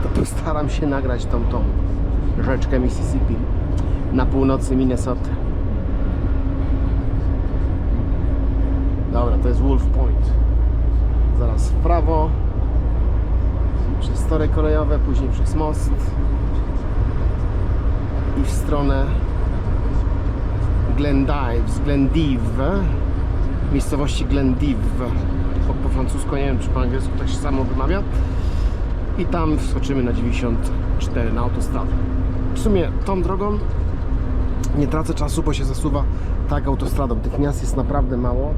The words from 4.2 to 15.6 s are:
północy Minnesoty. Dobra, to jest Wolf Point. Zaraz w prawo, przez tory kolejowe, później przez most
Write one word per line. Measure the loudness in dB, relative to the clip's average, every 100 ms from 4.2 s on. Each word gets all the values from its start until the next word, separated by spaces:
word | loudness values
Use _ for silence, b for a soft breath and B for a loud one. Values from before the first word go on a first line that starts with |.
| 2
północy | 2 2 2 0 0
Minnesoty. | 2 0 -2 -2 -2 -2 -2 -2 0 -2 -2 0 0 0 0 0 0 -2 0 0 2 0 0 0 0 0 0 0 0 0 0 0 0 0 0 0 0 2 2 2 0 0 0
Dobra, | 0 2 2
to | 2
jest | 2
Wolf | 2 2 2
Point. | 2 2 2 2 4 4 4 2 2 2 2 2 2 2 2
Zaraz | 2 2 2
w |
prawo, | 2 2 2 2 2 2 0 0 0 0 0 0 0 2 2 0 0 0 0 0 0 0 0
przez | 0 0 0
tory | 0 2
kolejowe, | 2 2 2 2 2
później | 2 2 0
przez | 0 2
most | 2